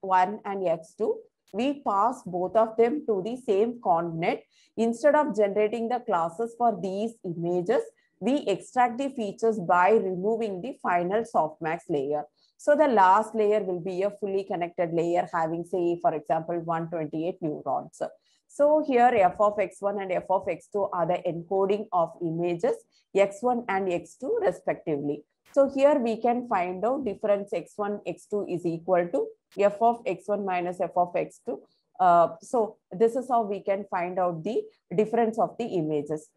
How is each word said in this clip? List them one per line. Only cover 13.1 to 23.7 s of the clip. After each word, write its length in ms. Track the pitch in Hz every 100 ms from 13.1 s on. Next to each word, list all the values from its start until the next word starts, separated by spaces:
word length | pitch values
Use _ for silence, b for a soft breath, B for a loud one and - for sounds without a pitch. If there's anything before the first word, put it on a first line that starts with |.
| 202 220
layer 300 | 220 208 214
will 160 | 190 180
be 220 | 175 180
a 80 | 202
fully 340 | 202 202 196
connected 500 | 190 180 175 175 170
layer 360 | 165 170 170 175
having, 320 | 175 160 170
say, 340 | 170 190 170 170
for 120 | 170
example, 460 | 160 - 165 165 170
one 300 | 165 165 165
twenty-eight 480 | 170 151 160 165 180
neurons. 600 | 165 147 143 131 160 - - - _ _ _
So 340 | - 294 302 294
here 260 | 247 247
F 220 | 240 180 -
of 180 | 214 208
X 200 | 185 -
one 220 | 196 202
and 100 | 190
F 140 | 175 -
of 160 | 190 196
X 180 | 165 -
two 220 | 202 196
are 140 | 180 165
the 160 | 180 185
encoding 600 | 165 170 196 196 208 214
of 180 | 180 165 -
images 540 | 175 165 175 170 240 226 - _ _ 196
X 220 | 196 -
one 220 | 240 240
and 200 | 233